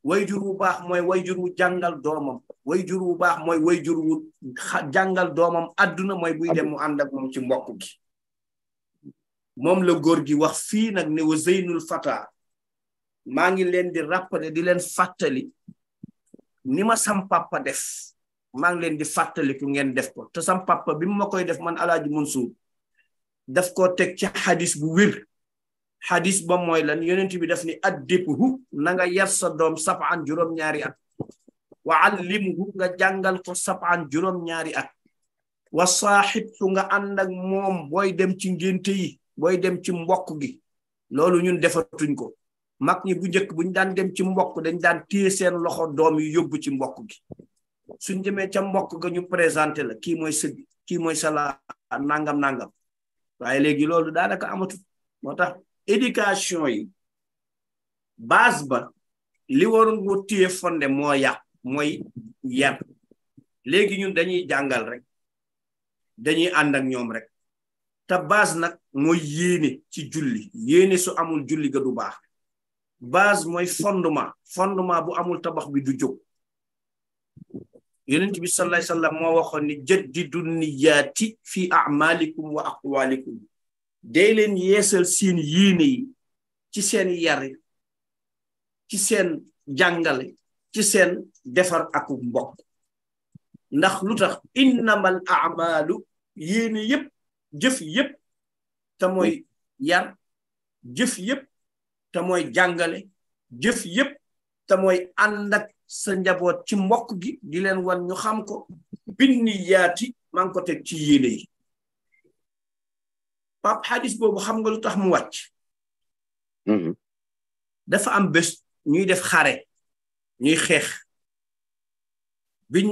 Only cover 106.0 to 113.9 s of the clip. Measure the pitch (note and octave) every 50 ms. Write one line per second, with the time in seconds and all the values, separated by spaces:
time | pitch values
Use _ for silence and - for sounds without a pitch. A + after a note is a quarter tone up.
106 | - G#3 F#3+ F#3 F3+ F#3+ F3+ F3+ F3+ F3 E3+ F3 - - A3+ G3 F#3+ F#3+ A#3 A#3
107 | A#3 - A3 F3 F3 B3+ - - - C#3+ D3 F3 F#3+ G3 F#3+ F#3+ F3+ F#3 F3+ F3+
108 | F3 F3 F#3 - - A3 A3 G#3+ G3+ - - - - _ F3+ - _ _ - -
109 | _ - F#3+ - C4 C4+ B3+ A#3+ A3+ A3 G#3 F#3+ F3 E3+ F#3+ F#3 F3+ F3 F3 F3+
110 | A3+ C4 - _ _ _ - F3+ F#3 F#3 F#3 F3+ F3+ F3+ D#3 - - - F3 D#3+
111 | D3+ D3 D3 C#3 B2+ A#2 G#2+ G2+ - - _ _ _ _ _ _ _ _ _ _
112 | _ _ _ _ _ _ _ _ _ _ _ _ _ _ _ _ _ _ _ _
113 | _ _ _ _ _ _ _ _ _ _ _ _ - G#3 A3+ A3 - -